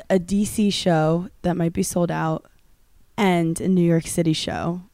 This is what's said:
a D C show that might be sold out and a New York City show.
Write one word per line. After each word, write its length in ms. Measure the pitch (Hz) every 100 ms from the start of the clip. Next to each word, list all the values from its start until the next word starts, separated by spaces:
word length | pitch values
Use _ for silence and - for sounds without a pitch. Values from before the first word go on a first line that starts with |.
| -
a 80 | 190
D 260 | 175 196
C 240 | 202 - 202
show 580 | 180 185 160 156 165 180 -
that 140 | 175 170
might 160 | 170
be 100 | 180
sold 280 | 185 180 170
out 340 | 160 160 156 - _ _ _ _ _ _ -
and 420 | 196 175 165 165
a 80 | 185
New 140 | 185 170
York 200 | 165 -
City 260 | - 165
show. 480 | 156 - - 165 175 180